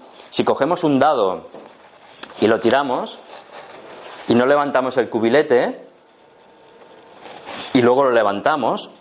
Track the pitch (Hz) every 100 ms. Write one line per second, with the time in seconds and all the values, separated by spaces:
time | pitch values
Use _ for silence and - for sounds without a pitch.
0 | - - - - 120 107 143 175 156 139
1 | 143 139 98 87 - - - - - -
2 | - - - - 104 110 120 131 143 135
3 | 220 - - - - - - - - -
4 | - - - 117 127 147 143 131 127 123
5 | 110 117 113 135 151 123 190 254 - _
6 | _ _ _ _ _ - - - - -
7 | - - - - - - - 131 120 127
8 | 135 117 104 101 139 151 117 196 - -